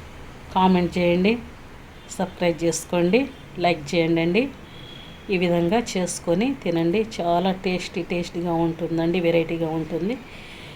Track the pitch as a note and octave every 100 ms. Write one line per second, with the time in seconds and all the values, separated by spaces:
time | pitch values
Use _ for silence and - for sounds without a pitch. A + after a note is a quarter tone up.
0 | - - - - - F#3+ F#3 F3+ F3 F3+
1 | F3 F3 F#3 A#3+ - - - - - -
2 | - - F#3 - F3 E3 E3 D#3+ - F3+
3 | F3 A3 C4+ - - - F3 E3 C#3+ F3+
4 | E3 E3 E3 F3+ C#4 - - - - -
5 | - - - F#3 F3+ E3+ E3+ E3+ A#3 F#3+
6 | F3+ - - E3+ B3 C#4 F#3+ E3 E3 G3
7 | G#3+ - E3+ E3+ F#3 F#3 F#3+ F3+ - -
8 | E3+ F3 F3 F3 F3 E3 E3+ E3 E3 E3
9 | E3 F3+ E3+ E3 E3 E3+ E3 D#3+ D#3+ E3+
10 | F3+ B3+ - - - - -